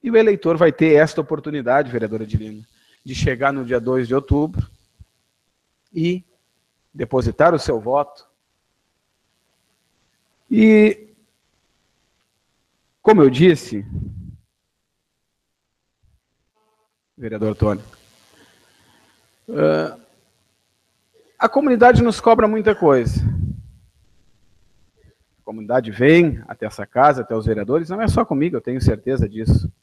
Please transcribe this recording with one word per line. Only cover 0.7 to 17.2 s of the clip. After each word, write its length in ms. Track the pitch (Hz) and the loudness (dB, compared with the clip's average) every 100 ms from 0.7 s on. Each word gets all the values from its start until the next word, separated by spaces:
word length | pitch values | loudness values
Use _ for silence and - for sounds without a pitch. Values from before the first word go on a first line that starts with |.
ter 220 | - 160 | 4 4
esta 260 | 147 156 - | 4 4 -2
oportunidade, 680 | 151 156 151 151 117 135 139 | -6 -8 -8 -8 -2 0 0
vereadora 320 | 120 107 110 | -6 -6 -8
Edilino, 420 | 107 107 107 107 110 _ _ _ | -6 -8 -8 -18 -20 _ _ _
de 100 | - | -14
chegar 380 | 131 151 127 139 | -6 -4 0 -2
no 140 | 139 123 | -2 -4
dia 120 | 123 | -4
dois 300 | 113 131 120 | -2 -4 -2
de 60 | |
outubro 520 | 131 135 143 156 - - _ _ _ - _ _ _ _ _ _ _ _ | -4 0 -2 -2 -6 -10 _ _ _ -20 _ _ _ _ _ _ _ _
e 320 | 175 165 180 _ _ _ _ _ _ _ | -6 -4 -4 _ _ _ _ _ _ _
depositar 600 | 147 123 131 120 - 160 | -12 -4 -2 -2 2 2
o 40 | 165 | 2
seu 200 | - 120 | -2 -6
voto. 480 | 107 139 143 - _ _ _ _ _ _ _ _ _ _ _ _ _ _ _ _ _ _ _ _ _ _ _ | -2 -4 -4 -10 _ _ _ _ _ _ _ _ _ _ _ _ _ _ _ _ _ _ _ _ _ _ _
E, 640 | 214 220 214 214 196 - _ _ _ _ _ _ _ _ _ _ _ _ _ _ _ _ _ _ _ | 2 6 6 4 2 -12 _ _ _ _ _ _ _ _ _ _ _ _ _ _ _ _ _ _ _
como 200 | - 220 | 2 6
eu 60 | 139 | 6
disse, 560 | 123 180 156 - 104 107 - - - - - _ _ _ _ _ _ _ _ _ _ _ _ _ _ _ _ _ _ _ _ _ 214 220 214 _ _ _ | 6 4 4 -4 -12 -10 -12 -12 -14 -18 -20 _ _ _ _ _ _ _ _ _ _ _ _ _ _ _ _ _ _ _ _ _ _ _ _ _ _ _
vereador 380 | _ | _